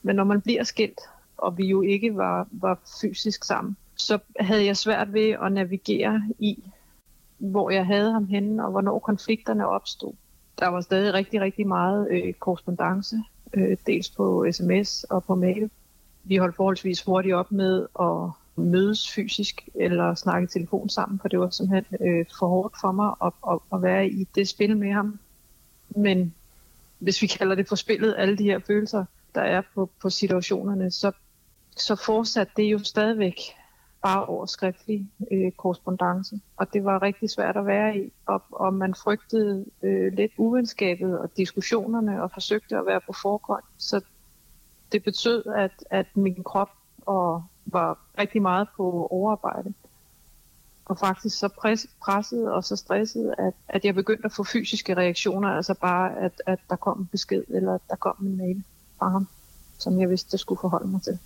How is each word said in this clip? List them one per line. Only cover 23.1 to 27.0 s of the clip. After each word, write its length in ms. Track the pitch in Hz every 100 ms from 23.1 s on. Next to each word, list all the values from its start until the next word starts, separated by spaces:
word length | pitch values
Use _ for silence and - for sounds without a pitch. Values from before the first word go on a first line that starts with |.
| - 175
at, 80 | - -
at, 80 | 170 -
at 80 | 190
være 260 | 185 190 196
i 200 | 190 185 -
det 120 | 196
spil 300 | - 208 214
med 160 | 202
ham. 260 | 202 208 208 _ _ _ _ _ _ _
Men 440 | 208 202 185 175 - - - - - -
hvis 220 | _